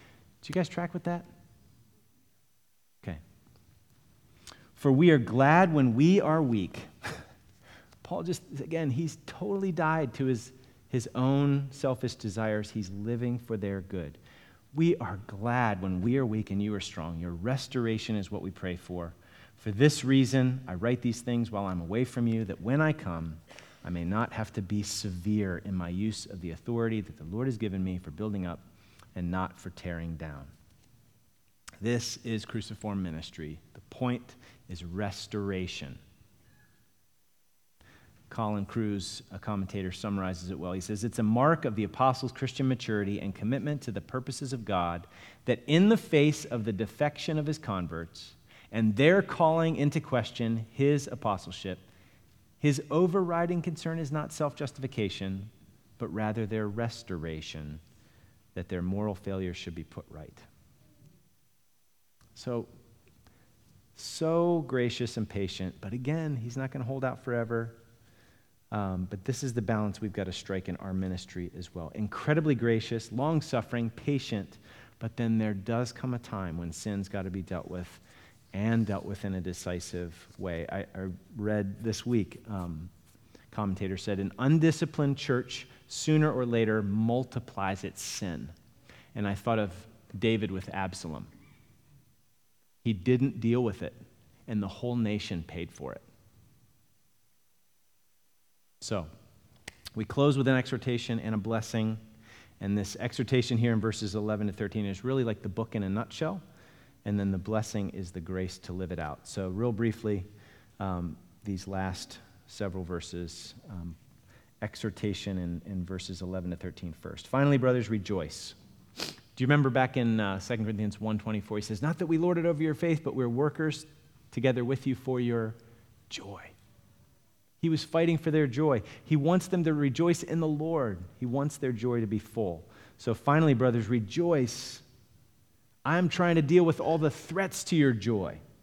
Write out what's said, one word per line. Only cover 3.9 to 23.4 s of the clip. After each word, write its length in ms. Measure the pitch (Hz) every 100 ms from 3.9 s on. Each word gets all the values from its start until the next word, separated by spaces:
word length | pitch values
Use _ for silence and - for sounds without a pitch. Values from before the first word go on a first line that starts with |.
| _ _ _ _ - - - -
"For 180 | - 143
we 180 | 135 175
are 60 | 151
glad 540 | 113 117 135 165 190
when 220 | 151 127
we 260 | 113 156 196
are 220 | - 160
weak." 380 | 143 110 92 - - -
<laughs> 1000 | - - - - - - - - - -
Paul 220 | - 175
just, 180 | 165 175 - 139
again, 300 | - 165 156
he's 260 | 123 165 - -
totally 460 | - 208 196 190
died 400 | 165 156 160 143
to 120 | - 131
his, 260 | 120 - - - - -
his 200 | 127 113
own 540 | - 127 139 143 139 139
selfish 460 | - 139 123 123 -
desires. 540 | 110 98 110 107 107
He's 200 | 110 92
living 480 | 101 107 120 120 120
for 180 | - 113
their 240 | 101 98
good. 380 | 92 95 76 - - - - - _
"We 220 | 139 165 -
are 240 | 104 95 -
glad 540 | 98 113 123 117 98
when 220 | 95 92
we 160 | 104 131
are 80 | 123
weak 240 | 107 104
and 120 | 98
you 120 | 104
are 60 | 104
strong. 380 | - - 82 82
Your 140 | 87
restoration 800 | 85 104 131 - 131 113 110 -
is 160 | 107 95
what 120 | 101
we 80 | 95
pray 260 | 90 92 87
for. 380 | - 87 85 - - - - -
For 140 | 110
this 340 | 101 147 -
reason, 580 | 127 135 127 135 127 131 -
I 80 |
write 260 | 90 113 123
these 220 | 123 113
things 280 | - 120 113
while 140 | 104
I'm 160 | 98 92
away 240 | 82 110
from 220 | 127 - 117
you, 180 | 113 104
that 140 | -
when 220 | 101 139
I 100 | 156
come, 460 | 151 95 82 82 80